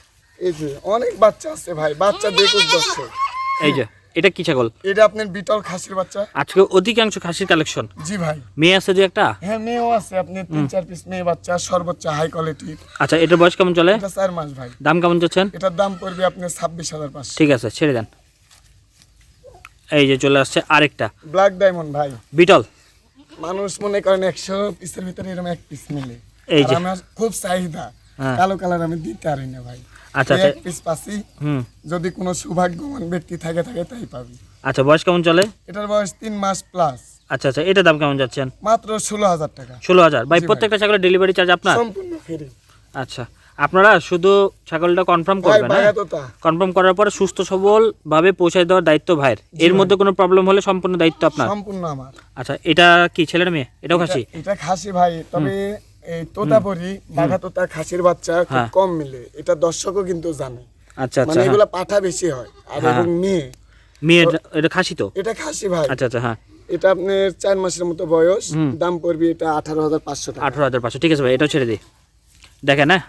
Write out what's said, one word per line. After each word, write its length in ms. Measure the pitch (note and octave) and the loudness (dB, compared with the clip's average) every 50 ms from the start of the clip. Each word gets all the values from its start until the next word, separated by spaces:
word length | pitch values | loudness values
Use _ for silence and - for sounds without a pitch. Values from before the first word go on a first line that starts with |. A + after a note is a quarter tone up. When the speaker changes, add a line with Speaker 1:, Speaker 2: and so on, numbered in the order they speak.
| _ _ _ _ _ _ _ _ | _ _ _ _ _ _ _ _
Speaker 1:
এই 140 | F3 F#3 | -6 -6
যে 240 | D#3+ D3+ D#3 C#3+ C#3 C#3 | -4 -6 -8 -10 -10 -10
অনেক 360 | - F3+ G#3+ A#3+ B3 B3 F#3+ F#3 | -6 -4 -2 -2 -2 -4 0 2
বাচ্চা 340 | G#3+ G#3 - - - D#4 | 2 2 2 0 -8 -12
আছে 220 | D#4 - - F3 E3+ | -12 -10 -10 -10 -6
ভাই, 200 | D3+ D#3 D3+ D3 | -4 -4 -4 -2
বাচ্চা 360 | D3+ F#3+ - D#4+ G4+ A4 G#4+ | 0 0 0 0 0 -4 0
দেখুন 300 | - - G4+ A#4 A#4 G4+ A#4+ A4+ | 2 2 2 4 2 2 2 2
দর্শক। 360 | A#4+ A#4+ A#4 G4+ - A#5+ - - - C6 C6+ C6+ B5+ C6 C6 C6+ C6+ C6 | 2 0 0 -2 -4 -6 -10 -10 -6 -6 -6 -6 -6 -8 -8 -8 -6 -2
Speaker 2:
এই 100 | - D3 | -2 -2
যে, 120 | - - A2 - _ _ _ _ _ | 0 -2 -6 -8 _ _ _ _ _
এটা 160 | E3+ E3 F#3+ | -2 -2 -2
কি 140 | - - E3 | -2 -2 -4
ছাগল? 260 | E3+ C#3+ B2+ A#2+ A2+ - _ - | -2 -2 0 -2 -2 -4 _ -6
Speaker 1:
এটা 200 | G3 G3 G#3+ G#3+ | -4 0 0 0
আপনার 220 | G#3 G#3+ G#3+ G#3+ | 0 -2 -4 -8
বিটল 340 | G3 F3 G3+ E3+ G#3 G#3+ G#3 | -8 -10 -10 -6 -4 -4 -4
খাসির 340 | - D#3+ F3+ F3+ - - G3 | -4 -8 -12 -12 -12 -10 -8
বাচ্চা। 320 | F#3+ F3+ - - G3+ G#3 - - | -8 -8 -8 -8 -10 -10 -6 -4
Speaker 2:
আজকে 260 | C#3 C#3+ - - F#3 | -6 -6 0 2 2
অধিকাংশ 580 | F#3+ - F#3 F#3+ F#3 A#3+ A3 A#3 A3 G#3+ - G3 | 2 4 2 0 0 2 0 0 0 0 -2 -6
খাসির 280 | - F3 D#3+ - G3 | -8 -8 -6 -6 0
কালেকশন। 420 | F3 F3 D#3 D3+ - - C#3+ A2+ - - F3 D3+ | 0 2 0 0 -2 -4 -6 -8 -8 -12 -14 -10
Speaker 1:
জি 120 | E3 G#3 | -10 -6
ভাই। 240 | F#3 E3+ D#3 D3+ D3 B2 - - C#3+ | -4 -4 -4 -6 -8 -12 -14 -2 2
Speaker 2:
মেয়ে 180 | D#3+ F3 F#3+ | 4 4 4
আছে 180 | F#3 - G3+ F#3 | 4 2 2 2
দু 60 | F#3+ | 4
একটা? 320 | G3 F3 - G#3+ F#3 A#2+ G#2 - | 2 2 2 0 0 0 0 -4
Speaker 1:
হ্যাঁ, 180 | E3 G3 A3 A3 | -6 -6 -6 -4
মেয়েও 320 | G#3+ A#3 A#3+ A#3+ A#3 A#3 | -4 -4 -4 -2 0 0
আছে, 280 | A#3 G#3 D#3 - F#3+ F#3 | 0 0 -2 -4 -6 -6
আপনার 260 | E3 E3 F#3 F#3+ F3+ | -6 -4 -8 -10 -10
তিন 120 | E3+ D#3 | -6 -4
Speaker 2:
হুম। 100 | D3+ C#3+ | -2 -2
Speaker 1:
চার 180 | C3 G3 F#3+ E3+ | -2 -2 -6 -6
পিস 180 | F#3 F3+ D3+ - | -6 -12 -16 -12
মেয়ে 160 | F3 F#3 F#3 | -10 -10 -4
বাচ্চা, 360 | F3 E3+ E3 - - F3+ F3 F3 | -2 -2 -4 -4 -4 -4 -4 -4
সর্বোচ্চ 480 | - - F#3 F3+ E3+ F3 E3+ - - | -2 -2 -2 -2 -2 -4 -8 -6 -6
হাই 240 | E3 D3+ D3 E3 D#3+ | -6 -4 -2 -4 -4
কোয়ালিটির। 460 | E3+ E3 D#3+ D#3+ D3+ - - E3 D#3 - - - - - | -4 -6 -6 -6 -6 -8 -12 -14 -16 -16 -20 -20 -2 -2
Speaker 2:
আচ্ছা, 180 | C#3+ - D#3 | 0 2 4
এটার 220 | E3 E3 D#3 F3 E3 | 2 4 4 6 6
বয়স 180 | E3+ F3+ - | 6 4 4
কেমন 180 | - F#3+ F3+ E3+ | 4 2 2 4
চলে? 200 | F3 E3 F3+ G#3+ | 4 4 4 2
Speaker 1:
এটা 140 | A3 G3 F#3+ | 2 -2 -6
চার 240 | - G3 G3 F#3 | -4 -4 -4 -4
মাস 180 | F3 E3 D3 C#3+ | -4 -6 -8 -10
ভাই। 180 | C3+ C3 B2+ B2 B2 - | -12 -14 -16 -16 -16 -2
Speaker 2:
দাম 180 | C3+ D3 D#3+ F3 | 0 2 2 2
কেমন 200 | E3+ F3 F3 E3+ | 2 2 2 2
চাচ্ছেন? 300 | E3+ E3 - F#3 G3 G3+ | 0 0 0 0 0 -2
Speaker 1:
এটার 240 | F3 E3 F#3+ F#3 E3+ | -4 -4 -4 -4 -2
দাম 200 | F#3+ G3 G3 F#3+ F3 | -2 -2 -2 -4 -8
পড়বে 240 | G3 F#3+ F3 F3+ F#3 | -10 -10 -6 -4 -4
আপনার 240 | F3 F3+ F#3 F3+ E3+ | -4 -4 -6 -10 -10
ছাব্বিশ 440 | - - F3 E3 E3 E3 D3+ - | -8 -6 -8 -8 -8 -10 -12 -10
হাজার 160 | D#3 D3+ D3+ C3+ | -10 -10 -10 -12
পাঁচশো। 260 | - D3 A#2+ - - | -12 -14 -14 -12 0
Speaker 2:
ঠিক 140 | - D#3 C#3+ | 0 2 2
আছে, 200 | C3+ A2+ B2 G#2+ | 2 0 -2 -6
ছেড়ে 220 | - - E3 D3 | -4 -2 -2 0
দেন। 120 | B2+ A2+ G#2+ - _ _ _ _ _ _ _ _ _ _ _ _ _ _ _ _ _ _ _ _ _ _ _ _ _ _ _ - - - - - _ _ _ - | 0 -2 -4 -8 _ _ _ _ _ _ _ _ _ _ _ _ _ _ _ _ _ _ _ _ _ _ _ _ _ _ _ -20 -20 -20 -20 -20 _ _ _ 0
এই 160 | D#3 D3 C#3 | 2 4 4
যে 100 | C#3 C3+ | 4 4
চলে 220 | B2+ C#3 C#3 C#3 C#3 | 2 2 4 4 4
আসছে 220 | C3 - - E3 - - | 2 2 0 -2 0 2
আরেকটা। 400 | D#3 D3 D3+ C#3+ - - A#2+ G#2 - _ - | 4 4 4 2 0 -4 -6 -6 -6 _ -14
Speaker 1:
ব্ল্যাক 260 | D3+ D3+ F#3 G3 G3+ | -4 0 2 2 2
ডায়মন্ড 400 | F#3 F3+ G3 F#3 F3+ E3+ D#3 D3 | 2 2 2 2 2 0 -6 -6
ভাই। 180 | C#3+ D3 D3 C#3 B2+ A2 - _ | -4 -4 -4 -6 -6 -12 -16 _
Speaker 2:
বিটল। 300 | C#3 D#3 F3+ F3 F3+ C#3 - - _ _ _ _ _ _ _ _ _ C4+ D4 _ D#4+ F4 | 2 4 6 6 6 4 4 0 _ _ _ _ _ _ _ _ _ _ _ _ -18 -14
Speaker 1:
মানুষ 420 | D#3+ E3+ F#3 G3 G3+ F#3+ - - | -12 -10 -8 -6 -8 -8 -8 -8
মনে 200 | G#3 G#3 G3+ G3+ | -6 -4 -4 0
করেন 220 | D#3+ F#3+ F#3+ F#3+ | 2 2 2 2
একশো 500 | F#3+ F3+ - - - F#3+ F#3+ G3 G#3 G3+ E3+ - | 2 -2 -4 -4 -8 -8 -6 -4 -4 -4 -6 -10
পিসের 240 | F#3 - - - F#3 | -14 -14 -12 -12 -12
ভিতরে 260 | F#3 - - F#3 F#3+ | -12 -12 -12 -12 -10
এরকম 160 | F#3 F3+ F3+ | -10 -8 -6
এক 120 | F3 E3+ E3 - _ | -8 -8 -8 -10 _
পিস 120 | D3 - - - | -16 -16 -12 -10
মিলে। 240 | D3 C#3 C3 B2 A#2 A#2 - _ _ _ _ | -10 -8 -8 -10 -14 -16 -20 _ _ _ _
Speaker 2:
এই 180 | - E3+ D3 C#3 | 2 4 4 4
Speaker 1:
আর 40 | C#3 | 4
Speaker 2:
যে। 80 | E3+ | 2
Speaker 1:
আমার 200 | E3+ F3+ F#3 F#3+ F#3 - _ _ | 0 0 -4 -6 -8 -10 _ _
খুব 160 | - A3 A3+ | -4 -4 -4
চাহিদা। 600 | - - - F#3 F3+ F#3 F3+ E3+ D3+ F3 B2 A2 - _ _ _ _ - | -4 -6 -4 -4 -2 -2 -4 -6 -8 -10 -12 -14 -16 _ _ _ _ -6
Speaker 2:
হ্যাঁ। 180 | C3+ C3+ B2+ | -4 -2 0
Speaker 1:
কালো 220 | C#3+ F#3 F#3+ F#3+ E3+ | 2 2 0 0 -2
কালার 240 | F#3 F3+ F3 E3+ | -2 -2 -2 -2
আমি 140 | E3+ D#3+ E3+ | -2 -4 -4
দিতে 320 | E3 D#3 - A3 - - E3 | -6 -8 -10 -10 -6 -6 -4
পারি 180 | C#3+ C3+ C3 | -4 -4 -6
না 140 | C3 B2+ B2+ | -10 -12 -14
ভাই। 180 | B2 A#2+ B2 B2+ - _ - - - - - | -16 -16 -18 -20 -20 _ -20 -20 -20 -6 -2
Speaker 2:
আচ্ছা, 200 | C#3 B2+ - C#3 | -2 0 2 2
Speaker 1:
এই 60 | F#3 | 2
Speaker 2:
আচ্ছা। 180 | - - - - | 2 2 0 -2
Speaker 1:
এক 60 | - | -8
পিস 160 | F#3 D#3+ - | -12 -12 -8
পাচ্ছি। 420 | - E3+ D#3 - - D#3 G#3 G3+ - - _ - | -6 -6 -6 -6 -8 -10 -10 -10 -12 -14 _ -8
Speaker 2:
হুম। 240 | D3 D3 D3 C3 A#2+ - _ _ - | -6 -4 -4 -4 -6 -8 _ _ -10
Speaker 1:
যদি 240 | D3+ F3 F3 E3 F#3 | -8 -6 -6 -6 -6
কোনো 240 | - - F#3 F3+ F3 | -6 -6 -6 -6 -6
সৌভাগ্যবান 760 | - - - E3 F3+ F3+ F3+ E3+ E3+ D4+ C#4+ C#4 B3+ E3+ E3+ | -6 -8 -6 -2 -2 -2 -2 -2 -6 -10 -12 -10 -10 -8 -6
ব্যক্তি 260 | F3+ E3+ - - F3 | -6 -8 -8 -10 -12
থাকে, 260 | D#3+ - E3 E3 E3+ | -10 -8 -6 -4 -4
থাকে 220 | D#3+ B3 - E3 F3 | -6 -4 -8 -10 -10
তাই 220 | - A#3+ A#3+ F3+ A#2 | -10 -12 -14 -16 -14
পাবি। 240 | - B2 B2 B2 A#2+ - - - _ _ | -14 -16 -16 -18 -20 -20 -20 -20 _ _
Speaker 2:
আচ্ছা, 200 | - C3+ B2+ C#3+ | -6 -2 0 2
বয়স 220 | C3+ C#3+ D#3 E3 - | 4 4 4 4 4
কেমন 180 | F#3 F3 F3 | 2 0 2
চলে? 220 | E3 E3+ E3 F3+ G3 A3 - _ _ | 2 4 4 4 2 2 -2 _ _
Speaker 1:
এটার 200 | - F3 G#3 G#3 | -14 -10 -10 -6
বয়স 280 | G3+ G#3 G#3 G3+ - - _ | -2 -2 -2 -2 -2 -8 _
তিন 120 | A3+ A3 | -10 -8
মাস 320 | G#3 G3+ G3 G3 F#3 - - _ | -6 -4 -2 -2 -4 -4 -8 _
প্লাস। 280 | - F3+ E3 C#3+ B2 - - - - _ _ - | -2 -2 0 0 -2 -6 -14 -20 -20 _ _ -8
Speaker 2:
আচ্ছা, 200 | C3 C3 - C#3 | -6 -2 -2 -2
আচ্ছা, 140 | B2 C#3+ | 0 0
এটার 220 | D#3+ F#3+ F#3+ G3 F3+ | 0 2 2 6 6
দাম 140 | E3 D#3 D3 | 4 4 4
কেমন 200 | D3+ C#3+ C#3 C3+ | 2 0 0 0
যাচ্ছেন? 320 | C3 A#2+ - D3 C3 C3 - _ | -2 -2 -2 -6 -6 -6 -8 _
Speaker 1:
মাত্র 360 | - G#3+ A3+ A3+ A3+ G#3 A3 G#3 | 0 0 0 0 0 -4 -6 -6
ষোলো 280 | - - G#3 G#3 G#3 F#3+ | -6 -6 -2 0 2 2
হাজার 200 | F3 D3+ D#3 - - | 2 0 -2 -6 -8
টাকা। 180 | - B2+ A#2+ B2+ A2+ | -14 -20 -20 -20 -8
Speaker 2:
ষোলো 200 | - - F3+ F#3+ | 0 4 6 8
হাজার। 240 | E3+ D#3 C#3+ A#2 A#2 | 8 8 6 2 2
ভাই, 140 | C#3 E3 F3 | 2 2 2
Speaker 1:
জি 20 | |
ভাই। 40 | E3+ | 4
Speaker 2:
প্রত্যেকটা 320 | F#3+ G#3+ G#3+ A3+ G#3 A3 G3 | 2 0 0 2 0 0 0
ছাগলের 220 | G#3+ G#3 G#3+ G3 | 2 2 2 2
ডেলিভারি 320 | F3+ F3+ F#3 F#3 F#3+ F#3+ | 4 4 4 4 4 4
চার্জ 180 | F#3 G3 F3+ F3+ | 4 2 4 4
আপনার? 260 | F3 F3 - F#3+ D#3 | 2 2 2 2 2
Speaker 1:
সম্পূর্ণ 400 | A#3 A#3+ A3 F#3+ G4 F#4 - E4+ D#4 - | 2 0 -2 -6 -10 -12 -12 -12 -14 -12
ফ্রি। 240 | - E3 D#3 D3 C3 - _ _ _ _ _ _ _ - | -12 -12 -12 -12 -16 -20 _ _ _ _ _ _ _ -10
Speaker 2:
আচ্ছা, 320 | C#3 B2+ - - B2+ A#2+ - _ _ _ _ _ | -10 -10 -10 -10 -12 -14 -14 _ _ _ _ _
আপনারা 440 | - C#3+ - F3+ F#3 G3 G#3+ G3+ E3+ | -2 -2 2 4 6 6 8 6 6
শুধু 500 | - - F3+ E3+ F3 G3 G3 G3+ G3 F#3+ - _ _ | 4 0 -2 2 4 4 4 4 4 2 -2 _ _
ছাগলটা 380 | - E3 D#3 E3+ F3 F3 F#3 F3+ | -8 -4 0 0 2 2 2 2
কনফার্ম 360 | F#3+ F3 E3+ D#3 G3 G3 F#3+ | 2 2 2 2 0 -2 2
Speaker 1:
ভাই, 100 | F3 F#3+ | 4 4
Speaker 2:
করবেন, 200 | G#3+ G#3 - - | 6 6 4 4
হ্যাঁ? 80 | - - | 2 4
Speaker 1:
ভাইয়া 140 | G#3 G#3 | 4 4
তো 120 | F#3+ G#3+ G3 | 2 0 -4
তা। 260 | D#3 - D3+ C3+ B2 - _ | -6 -8 -10 -10 -12 -14 _
Speaker 2:
কনফার্ম 320 | - E3 E3 E3+ F#3+ F#3 | 0 0 2 2 0 2
করার 220 | F3 F#3+ F#3 F#3 F3+ | 2 4 4 4 4
পরে 160 | G3 G#3 G3+ | 4 2 0
সুস্থ 300 | - - G3 F3+ - - | 2 0 -2 -2 -2 -4
সবলভাবে 920 | F#3 - F#3+ F#3+ F#3+ G#3 G#3+ A3 A3+ G#3+ - - _ D3+ D3+ D#3+ E3+ G3 | -4 -4 -2 2 4 4 6 6 4 2 0 -4 _ 0 2 4 4 4
পৌঁছায় 320 | F3+ - F3+ E3+ - F#3 F3 | 4 4 0 2 2 2 2
দেওয়ার 200 | E3+ F#3 F#3 E3 | 4 4 4 4
দায়িত্ব 320 | E3 D3+ D3+ - - F3 | 4 2 2 2 0 2
ভাইয়ের। 220 | C#3+ C#3 C3 A2 - - _ - | 2 4 2 2 0 -4 _ 0
Speaker 1:
জি 100 | D#3+ D#3+ | 4 4
Speaker 2:
এর 80 | F3 | 6
Speaker 1:
ভাই। 80 | F#3 G3 | 6 6
Speaker 2:
মধ্যে 160 | F#3+ F3+ G3+ | 4 4 4
কোনো 160 | F#3 G3 G3 | 4 4 2
প্রবলেম 360 | F#3 - F#3 F3+ F#3 F#3+ F#3 F#3+ | 4 2 4 4 4 4 6 4
হলে 120 | G3 G3+ | 4 2
সম্পূর্ণ 360 | - G3+ F#3+ F#3 F#3+ F#3 F#3 | 2 0 -2 0 -2 -2 0
দায়িত্ব 300 | E3+ E3 E3 D#3+ - E3+ | 2 2 0 2 2 0
আপনার। 220 | D3+ - D3+ C3 F#3+ | 0 0 0 -2 -2
Speaker 1:
সম্পূর্ণ 360 | G#3 G#3 F#3+ G#3 G3 F#3 F3 | -2 -6 -8 -10 -10 -8 -8
আমার। 280 | D#3+ C#3+ C3+ B2+ C3+ - - - _ _ | -8 -8 -10 -14 -18 -20 -20 -20 _ _
Speaker 2:
আচ্ছা, 200 | - B2+ - C#3 - - | -12 -10 -8 -10 -4 -2
এটা 440 | F3+ D3+ F3 F3 F3 E3+ F3 F3 E3+ - | 0 4 6 6 8 8 6 4 2 2
কি 120 | F3+ D#3 | -2 -2
ছেলে 180 | - - E3+ F3+ | 0 0 0 0
না 60 | F3+ | 0
মেয়ে? 160 | E3+ D3 A#2+ - _ _ | 0 -2 -4 -6 _ _
এটাও 160 | - D3 E3+ F3 | -2 0 0 0
Speaker 1:
এটা, 80 | F3 | 0
Speaker 2:
খাসি? 180 | D3 - C3 - - | 0 -2 -4 -4 -6
Speaker 1:
এটা 220 | - E3 C#3+ F#3+ G3+ | -12 -12 -8 -8 -8
খাসি 380 | - D3 E3+ F#3 D#3+ F#3 G3+ | -6 -4 -4 -4 -4 -4 -4
ভাই, 320 | F3+ F3+ F3+ F3 E3 E3 D3+ - | 0 2 2 2 0 -4 -10 -6
তবে 380 | - F3 D3+ C#3 G3 G3 G3 G3+ | -4 -2 -2 -2 -2 -4 -6 -6
Speaker 2:
হুম। 200 | G#3 G#3 - _ _ _ | -8 -10 -14 _ _ _
Speaker 1:
এই 220 | - E3+ E3 E3 D#3+ - - | -14 -12 -10 -10 -10 -10 -8
তোতাপুরি, 540 | G3 G#3 D3+ A3 G#3+ F3+ G3+ F#3 E3+ F3 F#3 | -6 0 2 2 2 2 0 -4 -6 -8 -8
Speaker 2:
হুম। 280 | G3 G3 - - D#3+ | -10 -12 -14 -8 -4
Speaker 1:
বাঘা 120 | E3 E3+ C3+ | -2 0 0
Speaker 2:
হুম। 100 | F#3+ F3+ | -2 -4
Speaker 1:
তোতা, 280 | F#3 F#3 - F#3 F3+ | -4 -6 -4 -4 -4
খাসির 360 | - - D#3 D#3 - F3 F3+ | -4 -4 -10 -8 -6 -4 2
বাচ্চা 420 | F3 F3+ E3+ - - F3 E3 F3 E3+ | 2 2 2 2 -2 -2 0 0 0
খুব 120 | - C#3 | 0 0
Speaker 2:
হ্যাঁ। 120 | B2+ A#2 A2 | 0 -2 2
Speaker 1:
কম 220 | - F#3 F#3+ F#3 | 2 2 2 2
মিলে। 380 | E3+ D#3 C#3+ C3+ C3 B2 A#2 - - | 0 -4 -6 -8 -12 -16 -16 -16 -18
এটা 200 | D3 D3 F3+ F3 | -8 -4 -2 0
দর্শকও 500 | D3+ F3 E3 D#3+ - - G3 F3+ G3+ F#3+ | 0 0 -2 -2 -4 -6 -4 -4 -4 -4
কিন্তু 280 | F3+ F3+ E3 D#3 E3+ | -4 -4 -4 -4 -6
জানে। 240 | D3+ C3 C#3 B2+ B2 | -6 -6 -10 -12 -12
Speaker 2:
আচ্ছা, 480 | B2 - _ _ _ _ _ _ B2 C3 | -16 -20 _ _ _ _ _ _ -8 -8
আচ্ছা, 160 | B2+ - C#3 B2 | -2 0 0 0
Speaker 1:
মানে 140 | D3+ D#3+ F#3 | 2 2 2
Speaker 2:
হ্যাঁ। 80 | F#3+ F#3+ | 4 4
Speaker 1:
এগুলা 160 | G3 G#3 G#3 | 4 4 4
পাঠা 360 | - - F3+ F3+ - G3+ G3+ | 2 0 -4 -4 -2 0 0
বেশি 300 | F#3+ F3+ F3 - F3+ E3 | 0 -2 -4 -4 -4 -4
হয়। 100 | C3+ B2 | -4 -6
আর 400 | A2+ - - - _ - - C#3 | -10 -14 -20 -20 _ -12 -8 -2
Speaker 2:
হ্যাঁ, 0 | |
Speaker 1:
এবং 120 | B2+ B2+ | 0 0
Speaker 2:
হ্যাঁ। 260 | B2 A#2+ - F3 E3+ F3 | 2 2 0 0 0 0
Speaker 1:
মেয়ে। 340 | F#3 G3 F#3+ E3 C3+ B2+ - - _ _ _ _ _ _ _ _ | 0 0 -2 -2 -4 -6 -14 -20 _ _ _ _ _ _ _ _
Speaker 2:
মেয়ে, 220 | D3 D#3+ E3+ E3+ E3 | 2 4 6 6 6
Speaker 1:
তো 60 | E3+ | 4
Speaker 2:
এটা, 280 | D#3+ D#3 - _ - D#3 | 2 0 -6 _ -2 -2
এটা 100 | D#3 D#3 | -2 0
খাসি 260 | - F3+ F3+ - F3 | 0 -2 -4 -4 -4
তো? 160 | - G#2+ F#2+ - | -6 -6 -6 -4
Speaker 1:
এটা 200 | F#3+ G3 A3+ G#3+ | -6 -6 -6 -8
খাসি 340 | - D#4 D4+ B3+ - A3 F#3+ | -8 -10 -10 -8 -6 -4 -4
ভাই। 200 | F3 E3 D3+ C3 | -2 -2 -2 -2
Speaker 2:
আচ্ছা, 180 | E3 - C3+ | -2 -2 -2
আচ্ছা, 140 | A2+ B2+ A#2 | -2 -2 -2
হ্যাঁ। 160 | B2 A#2 A2 - _ _ - - _ - | -2 -4 -4 -6 _ _ -20 -20 _ -8
Speaker 1:
এটা 220 | F3 D#3+ - F#3+ | -4 0 2 2
আপনার 400 | F#3+ F#3 F3 G3 G3 G3 G3 F#3+ | 2 2 0 -2 0 0 0 0
চার 260 | - - - G3 G3 | -2 -2 -2 0 0
মাসের 280 | F#3+ F#3+ F3+ D#3+ E3+ F3+ | 0 0 -4 -4 -4 -6
মতো 220 | F3 E3 F3 F#3 | -6 -4 -6 -2
বয়স। 480 | D#3 E3 E3 E3 F3 G3 A#3 - F3 D3+ | 0 2 4 4 4 2 0 -2 -4 -2
Speaker 2:
হুম। 220 | D#3+ D#3 C#3 A#2+ | -2 -2 -2 -2
Speaker 1:
দাম 220 | D3 E3+ F3 F3+ D#3+ | -2 -2 -4 -4 -2
পড়বে 320 | D#3+ F3 E3 D#3 E3 E3 | -4 -4 -2 0 0 -2
এটা 220 | D#3+ - D#3+ D#3+ | 0 -2 -4 -2
আঠারো 300 | D3+ D3+ D#3 D#3 D#3 D#3 | -2 -4 -4 -4 -4 -2
হাজার 160 | D#3 D3 D#3 D#3 | 0 0 0 -2
পাঁচশো 340 | - D3+ C#3 - - C#3 | -4 -8 -10 -10 -10 -12
টাকা। 140 | B2 C3 C#3+ | -8 -4 -4
Speaker 2:
আঠারো 180 | C3+ C3+ D3 C#3+ | -4 -2 0 -2
হাজার 160 | C3 B2+ B2 | 0 0 -2
পাঁচশো, 180 | A#2 A#2 - C3 | -4 -4 -4 -2
ঠিক 140 | E3+ D#3+ | 0 0
আছে 100 | D#3+ C#3+ | 2 2
ভাই, 120 | C3+ B2 C3 | 2 2 2
এটাও 140 | B2+ D3+ - | 2 0 0
ছেড়ে 180 | - D3 B2+ | 0 0 0
দিই। 100 | A#2 G#2+ - - _ _ _ _ _ _ _ _ _ _ _ - _ _ _ - | -2 -4 -6 -8 _ _ _ _ _ _ _ _ _ _ _ -20 _ _ _ 0
দেখেন, 260 | C#3 C#3 C#3+ C#3 D#3 | 2 2 4 4 4
হ্যাঁ, 100 | F#3+ E3+ - | 4 2 0